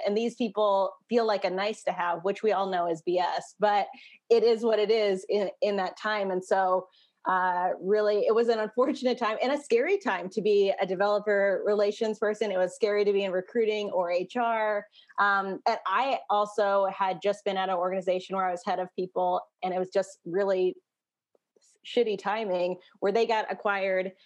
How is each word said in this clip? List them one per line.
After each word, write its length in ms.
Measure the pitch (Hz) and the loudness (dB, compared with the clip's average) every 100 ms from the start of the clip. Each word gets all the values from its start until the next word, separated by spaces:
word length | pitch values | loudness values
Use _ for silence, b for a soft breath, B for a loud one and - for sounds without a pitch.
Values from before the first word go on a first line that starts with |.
| 202 | -2
And 100 | 208 | 0
these 200 | 233 233 | -2 -2
people 580 | 226 208 208 196 190 - _ | -4 0 2 2 0 -4 _
feel 160 | 196 220 | 0 2
like 200 | 202 190 | 0 -2
a 40 | |
nice 340 | 185 208 214 | -2 -4 -4
to 80 | - | -6
have, 320 | 180 175 170 | -2 -4 -2
which 200 | 180 196 | -4 -2
we 80 | 214 | 0
all 160 | 185 196 | 0 0
know 200 | 180 175 | -2 -2
is 140 | 165 | -4
B 180 | - 180 | -2 -2
S, 360 | 175 160 - - | 0 -4 -8 -2
but 280 | 208 208 - B B B _ | 2 2 0 B B B _
it 140 | 233 | 4
is 200 | 226 226 | 4 2
what 160 | 226 214 | 2 2
it 100 | 208 | 2
is 360 | 226 208 190 - | 2 2 0 0
in, 200 | 208 202 - | -2 -2 -2
in 140 | 208 202 | -2 0
that 220 | 180 - | -4 -4
time. 340 | 214 214 196 | -4 -2 -2
And 120 | 180 | -2
so, 440 | 185 196 185 185 185 b b _ - | 0 2 2 0 -2 b b _ -2
uh, 440 | 185 185 180 180 - | 0 0 0 -2 -2
really, 460 | 180 214 208 208 180 | 0 2 4 2 2
it 100 | 220 | 2
was 140 | 233 | 2
an 100 | 226 | 0
unfortunate 580 | 214 - 277 - 254 247 | -2 0 0 0 -2 0
time 200 | 220 220 | -2 -2
and 100 | 247 | -2
a 40 | 294 | -2
scary 400 | - 233 302 403 | 0 2 2 0
time 300 | 262 185 180 | 0 -4 -4
to 120 | - | -2
be 320 | 202 202 196 190 | 2 4 4 2
a 40 | 190 | -2
developer 760 | 185 208 208 208 202 196 185 202 | 0 2 2 2 2 2 0 0
relations 540 | 208 202 208 220 214 | 2 0 0 -4 0
person. 320 | 214 214 214 | -2 0 -2
It 60 | 185 | 0
was 180 | 180 - | -2 0
scary 300 | 208 208 202 | 0 2 2
to 80 | |
be 100 | 196 | 2
in 80 | 196 | 0
recruiting 600 | 180 185 240 214 214 208 | -4 -2 0 0 0 -2
or 200 | 180 175 | -2 0
H 240 | 180 185 247 | -2 -2 -2
R. 500 | 233 226 214 208 208 B B - | -2 0 0 -2 -6 B B 0
Um, 420 | 202 196 196 185 226 | 2 2 -2 -2 -2
and 140 | 220 190 | -2 -2
I 320 | 196 269 240 - | 0 0 -2 0
also 580 | 208 208 214 202 196 190 | 0 0 0 2 2 0
had 340 | 190 190 185 | 0 -2 0
just 240 | 202 196 202 | -2 -2 -2
been 100 | 190 | -2
at 140 | 190 | -2
an 60 | 180 | 0
organization 600 | 180 190 180 180 185 190 | 0 -2 0 -2 -2 -2
where 100 | 185 | -2
I 60 | |
was 120 | 175 - | -2 -4
head 140 | 180 | -4
of 140 | 180 - | -4 -6
people, 460 | 185 180 180 180 - _ | -4 -2 0 0 -4 _
and 100 | 185 | -4
it 60 | 185 | -2
was 100 | 185 | -2
just 300 | 196 190 - 175 | -2 -2 -10 -4
really 500 | 180 196 185 185 - _ _ _ _ _ _ _ _ _ _ - | -2 0 2 0 -2 _ _ _ _ _ _ _ _ _ _ -4
shitty 320 | 247 220 196 | 0 0 -2
timing 600 | 202 220 214 180 180 180 b b | -4 -4 -2 -2 -2 -4 b b
where 120 | 196 | 0
they 140 | 214 226 | 2 2
got 240 | 220 - | 0 -2
acquired 600 | 196 208 196 190 185 185 b | -4 -2 -2 0 -2 -4 b